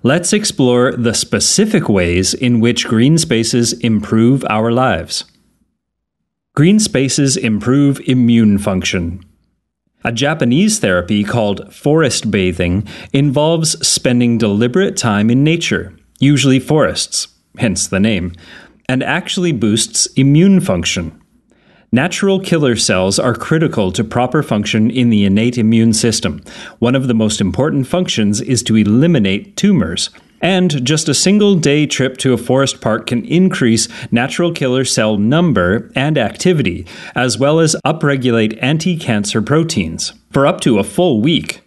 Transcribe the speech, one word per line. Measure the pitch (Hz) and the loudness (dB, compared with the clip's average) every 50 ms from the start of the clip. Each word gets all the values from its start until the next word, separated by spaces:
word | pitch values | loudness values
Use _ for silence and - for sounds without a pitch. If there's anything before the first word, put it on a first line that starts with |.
Let's | - 123 143 180 175 - | 2 2 0 2 0 0
explore | - 208 208 - - - 135 123 123 123 123 131 | -2 -2 -2 -4 -2 0 2 2 4 4 2 2
the | 135 131 117 117 107 | 0 0 -2 -2 -2
specific | - - - - 107 - - - - 214 214 - 175 - - | -2 -4 -2 -2 -2 0 0 0 0 0 2 0 0 0 2
ways | 107 95 87 87 87 90 95 - - | 2 2 2 2 0 0 0 -2 -4
in | - 135 123 120 113 | -2 0 0 2 2
which | 110 120 120 - - - | 2 2 0 -2 -2 -2
green | 117 110 117 143 160 | 2 2 4 4 4
spaces | 165 160 - 120 113 113 - - 123 120 117 - | 2 2 0 0 0 0 0 0 0 0 0 -2
improve | - - 117 110 104 104 - 113 110 113 120 135 135 120 - | -2 -2 0 0 0 -2 0 2 2 4 4 2 0 0 -2
our | 107 110 110 117 | -2 -2 0 0
lives. | 117 123 131 127 95 80 87 - - - - _ _ _ _ _ _ _ _ _ _ _ _ _ _ _ _ _ _ _ _ _ _ _ _ _ _ | 0 0 0 0 0 -2 -4 -8 -10 -12 -12 _ _ _ _ _ _ _ _ _ _ _ _ _ _ _ _ _ _ _ _ _ _ _ _ _ _
Green | - 147 180 208 220 | 2 4 4 4 4
spaces | 214 - - 131 135 135 - - 143 135 131 | 2 0 0 0 0 0 0 0 0 0 0
improve | - - 113 107 101 - 120 131 143 143 143 135 - | 0 -2 -2 -2 0 0 2 2 4 4 2 0 -2
immune | - - 127 127 120 117 117 117 113 107 101 95 | -2 0 2 2 4 4 4 4 4 4 2 2
function. | 98 107 95 92 90 - - 92 85 85 87 - - _ _ _ _ _ _ _ _ _ _ _ _ _ _ _ - | 0 -2 -2 -2 -4 -4 -4 -4 -4 -6 -8 -12 -16 _ _ _ _ _ _ _ _ _ _ _ _ _ _ _ -8
A | 117 | -6
Japanese | 117 110 135 143 160 160 135 120 123 156 202 220 214 - | -4 -2 -2 -2 0 0 0 0 2 2 2 0 0 -2
therapy | - 104 92 90 87 - 107 104 104 | 0 0 0 0 0 0 -2 -2 0
called | - - 117 107 104 101 - - - | 0 0 0 0 0 -2 -6 -8 -18
forest | - - - 143 151 160 160 - - - - 110 | -20 -4 -2 0 2 2 2 0 0 -2 -4 -2
bathing | 98 101 92 90 87 87 90 87 87 101 107 - - - - - - | 0 0 0 0 0 -2 -2 0 0 -2 -4 -6 -14 -18 -12 -4 0
involves | 139 143 147 123 147 151 160 170 165 160 156 - - - - | 0 2 2 2 0 0 0 0 0 -2 -4 -4 -4 -4 -4
spending | - - - 139 123 120 123 120 117 | -4 -2 -2 0 0 2 2 2 2
deliberate | 110 113 107 101 104 120 123 123 185 196 185 196 - | 0 0 0 0 0 -2 0 0 0 0 0 -2 -2
time | - 120 101 104 104 113 | -2 0 0 2 2 2
in | 120 131 | 2 2
nature, | 143 156 165 170 170 - 110 85 87 92 - - _ _ _ _ | 2 2 0 0 -2 -4 -4 -4 -4 -8 -16 -20 _ _ _ _
usually | 135 139 147 131 131 135 131 127 | 2 2 2 4 4 2 2 2
forests, | - - 151 156 127 - - - - - - - - - _ _ _ _ _ | 2 0 2 2 2 0 0 -4 -8 -6 -6 -8 -8 -8 _ _ _ _ _
hence | - 127 110 92 - - | -4 -2 -2 -2 -2 -4
the | - - 95 | -4 0 0
name, | 101 113 110 90 85 90 87 - - - - - - - _ _ _ | 0 0 0 -2 -4 -6 -10 -12 -20 -20 -20 -20 -20 -20 _ _ _
and | - 127 131 | -4 -2 -2
actually | 127 - 139 175 180 - - 196 180 170 | -2 -2 -4 -4 -4 -6 -6 -2 -2 -2
boosts | 151 107 110 107 104 - - - - - - - | -2 0 0 0 0 0 -2 -4 -2 -4 -4 -2
immune | - - 135 139 143 151 180 196 196 180 | 0 2 2 4 4 4 4 4 4 2
function. | 151 - 95 87 - - - 98 85 78 - - _ _ _ _ _ _ _ _ _ _ _ _ _ _ | 2 0 -2 -2 -2 -4 -6 -6 -8 -8 -12 -18 _ _ _ _ _ _ _ _ _ _ _ _ _ _
Natural | - 123 143 180 - - 202 196 196 190 | -2 0 0 -2 -2 -2 0 0 0 0
killer | 190 - 170 165 147 127 117 | 0 0 0 2 2 2 2
cells | 110 - - 104 92 92 95 98 - | 0 0 0 2 2 2 0 0 0
are | - 127 | 0 0
critical | 110 - - - 156 160 160 - - 117 101 92 | -2 -2 -2 -2 0 0 0 0 0 0 -2 -2
to | 90 - 113 | -2 -4 -4
proper | - - 120 123 123 - 156 | -2 0 -2 -2 0 0 -2
function | 139 - 120 104 104 - - 110 110 127 | -2 0 -2 -2 -2 0 0 2 0 2
in | 117 131 123 117 | 0 0 2 2
the | 110 104 101 | 2 2 2
innate | 98 95 104 113 123 120 | 2 2 2 2 0 0
immune | 123 110 110 113 113 113 117 107 | 0 0 2 2 4 2 2 2
system. | 110 - 117 110 - - 98 - - - - - - - - - _ | 2 0 0 0 -2 -4 -6 -6 -8 -16 -18 -20 -20 -20 -20 -6 _
One | 110 120 131 | 0 0 0
of | 135 131 127 | 0 0 0
the | 117 | 0
most | 113 110 107 - - | 0 0 0 0 -2
important | 107 92 87 101 131 160 147 143 131 | -2 -2 0 0 -2 0 0 -2 -2
functions | - - 180 180 - - 120 107 101 104 104 | -2 -2 -2 -2 -2 -2 -2 0 0 -2 -2
is | - - 131 113 - | -2 -2 -2 -2 0
to | - 110 | 2 2
eliminate | 110 104 104 104 123 156 175 165 135 101 95 95 104 - - - | 2 4 4 4 4 4 4 2 2 2 0 -2 -4 -6 -10 -6
tumors. | - - 208 202 147 92 - 90 - - - _ - _ _ _ _ | -2 0 2 2 2 0 -2 -4 -6 -8 -8 _ -18 _ _ _ _
And | - 170 190 185 185 180 143 139 123 | -2 0 2 2 2 0 0 -2 0
just | 127 156 156 - 160 | 0 0 0 0 -2
a | 135 | -2
single | - - 180 202 208 208 202 202 | 0 2 2 2 4 4 2 2
day | 165 156 143 143 151 151 | 2 2 2 2 2 0
trip | - - - 127 131 - - | -2 0 -2 -2 -2 -2 -2
to | - 135 123 | 0 0 0
a | |
forest | 110 - - 127 135 139 131 - - | 0 0 0 2 2 2 0 -2 -4
park | - 117 107 - - | -4 -2 -2 -2 -4
can | - 127 120 - | -4 -4 -4 -4
increase | - 151 175 185 185 - - 135 117 113 113 - - - - - - | 0 0 2 2 2 2 2 2 2 2 2 -2 -6 -8 -16 -8 -4
natural | - 117 123 127 - - 170 175 | -2 -2 -2 -2 -2 -2 -2 -2
killer | 170 - 147 127 123 131 131 | -2 -2 -2 -2 0 0 -2
cell | - - - 110 107 110 | -2 0 0 0 0 0
number | 101 104 113 143 165 180 170 120 98 87 90 98 117 110 - - | 0 0 2 2 2 2 2 2 2 2 2 0 0 -2 -4 -4
and | 131 135 151 156 143 | -2 -2 0 0 0
activity, | 113 101 - - - 180 180 151 117 95 87 80 87 - - - - - - | -2 -4 -6 -2 0 0 0 2 0 -2 -4 -6 -12 -16 -18 -20 -20 -10 -4
as | - 123 127 110 104 | -2 -2 -2 0 0
well | 135 143 156 165 | 0 0 2 2
as | 165 156 160 160 - | 2 2 0 -2 -2
upregulate | 160 156 160 - 143 143 135 123 127 117 113 110 107 110 - | -4 -4 0 -2 -2 -2 0 0 0 2 2 0 0 -2 -4
anti-cancer | - 131 156 156 160 190 175 156 - - 113 104 101 - - 113 | -2 -2 -2 0 -2 -2 -4 -4 -4 -2 -2 -2 -2 -2 -4 -4
proteins, | 101 - 139 160 165 160 - 110 87 82 82 - - - - _ _ _ | -2 0 0 0 0 0 -2 -4 -4 -4 -6 -8 -10 -12 -12 _ _ _
for | - 135 139 | 0 2 2
up | 151 185 - | 2 0 0
to | - - 117 101 | 0 0 2 2
a | 104 | 0
full | - - - 180 180 131 107 | -2 -2 0 0 2 2 0
week. | 107 160 170 - 80 - - - _ | 0 0 0 -2 -4 -6 -12 -14 _